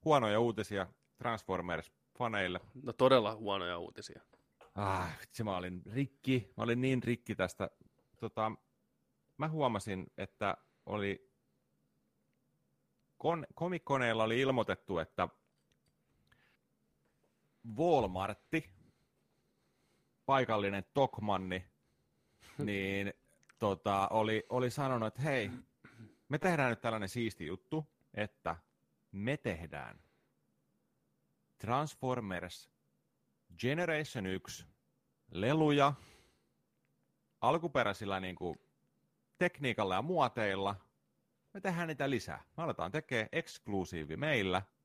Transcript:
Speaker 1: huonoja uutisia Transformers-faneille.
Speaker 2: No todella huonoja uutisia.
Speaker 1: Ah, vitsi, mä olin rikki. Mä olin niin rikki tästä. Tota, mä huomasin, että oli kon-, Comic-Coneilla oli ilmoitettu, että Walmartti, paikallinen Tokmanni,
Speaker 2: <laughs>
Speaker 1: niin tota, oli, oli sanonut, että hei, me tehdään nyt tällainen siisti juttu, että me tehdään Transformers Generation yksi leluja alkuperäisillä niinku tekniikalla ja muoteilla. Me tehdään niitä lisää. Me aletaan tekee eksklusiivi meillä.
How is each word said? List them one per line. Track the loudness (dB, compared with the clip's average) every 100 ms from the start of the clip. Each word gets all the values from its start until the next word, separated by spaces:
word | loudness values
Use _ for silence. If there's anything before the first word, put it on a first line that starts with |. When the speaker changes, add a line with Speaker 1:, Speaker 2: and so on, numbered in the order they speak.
| 6
Speaker 1:
huonoja | 4 6 4
uutisia | 2 0 -4 -4 -4 _ _ _
Transformers-faneille. | -4 -4 -4 -4 -2 -4 -6 _ _ -4 -2 0 -2 -2 -8 -12
Speaker 2:
No | -10
todella | 4 8 8 6 -2
huonoja | -2 -2 -2 -4
uutisia. | -8 -12 -16 -18 _ _ _ _ -14 -4
Speaker 1:
Ah, | 0 0 -2 -8
vitsi, | -14 -8
mä | -4 -4
olin | -4 -10 -8
rikki. | -4 -4 _ 0 0 0 -4
Mä |
olin | 0 2
niin | 2 0
rikki | 0 -4 -4 -2
tästä. | -2 -2 -8 _ -20 _ _ _
Tota, | -10 -2 -4 -4 _ _ _ _ _ _ _ _
mä | -6
huomasin, | 0 2 0 -2 -6 -6 -10
että | -10 _ -2 -2 _ _ -6
oli | -4 -2 -4 _ _ _ _ _ _ _ _ _ _ _ _ _ _ _ _ _ _ _ _
kon-, | -2 -2 -4 -6
Comic-Coneilla | -4 -4 0 2 2 4
oli | 4 4
ilmoitettu, | 4 4 2 -2 -2 -4
että | -2 -2 -2 _ _ _ _ _ _ _ _ _ _ _ _ _ _ _ _ _ _ _ _ _ _ _ -12 -2
Walmartti, | 4 4 4 0 -4 -4 _ -4 -4 -20 -20 _ _ _ _ _ _ _ _ _ _ _ _ _ 2
paikallinen | 4 4 2 2 0 -2
Tokmanni, | 2 2 2 0 0 0 -6 -6 _ _ _ _
Speaker 2:
<laughs> | _ _ _ -20 -6
Speaker 1:
niin | -2 0 0 0 -2 -6 _ _ _ -2
tota, | 0 0 2 2 4
oli, | 2 2 0 0
oli | -2 0
sanonut, | -2 -2 0 -2
että | -2
hei, | -2 0 -2 -8 -16 _ -20 -20 -20 _ _
me | 0
tehdään | 2 4 2
nyt | 2
tällainen | 0 -2 -2
siisti | -2 -4 -4 -8
juttu, | -8 _ -6 -6 _ _
että | -4 -4 _ -6 -6 _ _ _ _ _
me | -6 -4 -2
tehdään | -4 -4 -6 -10 -12 -16 _ _ _ _ _ _ _ _ _ _ _ _ _ _ _ _
Transformers | -2 -2 -2 -4 -2 -2 -2 -6 -6 -12 -18 _ _ _ _ _ _ _ _ -4
Generation | -2 0 0 -2 -2 -4 -2
yksi | -2 -6 -16 -16 _ _ _ _ _ _
leluja | -2 2 4 4 6 4 2 -12 -20 _ _ _ _ _ _ _ _ _ _ _ _
alkuperäisillä | 2 2 2 2 2 0 -4 -4
niinku | -4 -6 -6 -8 _ _ _ _ _ _ _ _
tekniikalla | -2 0 -4 0 0 0
ja |
muoteilla. | 0 2 2 2 0 0 -2 -4 _ _ _ _ _ _ _
Me | -8
tehdään | -4 -2 -4
niitä | -2 0
lisää. | 0 -2 -10 -12 -6
Me |
aletaan | -4 -4 -2
tekee | -4 -2 -2 -2
eksklusiivi | -4 -6 -12 -4 -2 -2 -6 -6 -4
meillä. | 0 0 2 0 -2 _